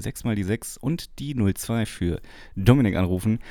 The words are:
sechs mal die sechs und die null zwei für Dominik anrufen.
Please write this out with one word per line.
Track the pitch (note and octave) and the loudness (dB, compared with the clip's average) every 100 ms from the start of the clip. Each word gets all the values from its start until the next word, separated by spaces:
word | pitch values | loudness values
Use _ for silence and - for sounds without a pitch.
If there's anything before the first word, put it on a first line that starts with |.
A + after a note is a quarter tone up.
sechs | G#2 - | -6 -6
mal | A#2+ | -2
die | G#2 | -2
sechs | F#2 A2+ - - | 0 -2 -4 -8
und | C3 E3 - - | -4 -4 -6 -10
die | C#3+ C3 | -6 0
null | G2+ | 2
zwei | - - A#2 G#2+ | 2 0 -2 -2
für | - F2 E2 - - - - | -2 -2 -2 -6 -18 -12 0
Dominik | F#2+ C#3 A2 F2 | 6 6 6 2
anrufen. | F2+ F#2 G#2+ A2 - | 0 0 0 -2 -4